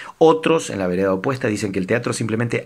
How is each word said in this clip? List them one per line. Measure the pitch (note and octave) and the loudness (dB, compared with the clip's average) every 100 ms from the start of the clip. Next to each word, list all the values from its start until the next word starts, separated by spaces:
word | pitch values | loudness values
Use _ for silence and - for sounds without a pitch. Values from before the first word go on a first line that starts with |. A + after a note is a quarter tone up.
| - - | -18 4
Otros, | D#3+ D#3+ D#3+ E3 - | 4 6 2 0 -2
en | G#2 | -4
la | F#2 | -2
vereda | F2+ G2 | 0 0
opuesta, | F#2+ C3+ B2+ A#2 | 0 -2 -2 -2
dicen | G#2 G#2 | -2 -2
que | F#2+ | -2
el | F#2 | -2
teatro | A#2 A#2 | -2 -2
simplemente | A2+ A2 A2 A#2 A#2 | -4 -2 -2 -2 -2